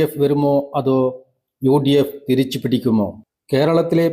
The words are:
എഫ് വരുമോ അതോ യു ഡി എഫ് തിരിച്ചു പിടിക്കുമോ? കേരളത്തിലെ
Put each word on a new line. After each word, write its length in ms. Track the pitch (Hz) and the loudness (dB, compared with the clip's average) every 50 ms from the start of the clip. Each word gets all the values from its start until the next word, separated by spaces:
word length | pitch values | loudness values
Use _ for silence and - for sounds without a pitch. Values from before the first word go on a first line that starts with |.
| 156 | 2
എഫ് 140 | 147 - 143 143 | 0 0 -2 0
വരുമോ 300 | 139 147 143 143 143 143 143 139 - - 143 | 0 2 0 2 2 0 0 -2 -2 -6 -2
അതോ 180 | 127 135 131 131 127 127 127 - - _ _ _ _ _ _ _ | 0 0 0 2 0 -2 -4 -8 -18 _ _ _ _ _ _ _
യു 160 | 135 131 139 147 135 | 0 2 2 2 2
ഡി 80 | 139 139 143 | 2 2 2
എഫ് 120 | 139 - - - - - | 2 0 -6 -12 -4 -2
തിരിച്ചു 300 | 127 127 135 131 - - - | 0 0 0 -2 -4 -6 -4
പിടിക്കുമോ? 440 | 127 127 117 - 120 113 110 101 90 - - - _ _ _ _ _ 139 | -2 -2 -2 0 0 0 0 0 -2 -6 -14 -20 _ _ _ _ _ 0
കേരളത്തിലെ 520 | 131 147 160 165 165 165 170 170 165 165 165 | 0 2 2 2 0 0 0 0 0 0 0